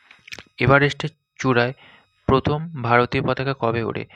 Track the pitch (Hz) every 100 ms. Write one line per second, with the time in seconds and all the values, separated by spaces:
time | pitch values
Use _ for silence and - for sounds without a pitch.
0 | _ _ - - - - 123 139 143 -
1 | 156 _ _ - 131 120 120 - - _
2 | _ _ - 180 - 147 170 151 117 120
3 | 123 135 131 127 135 135 117 117 110 -
4 | 113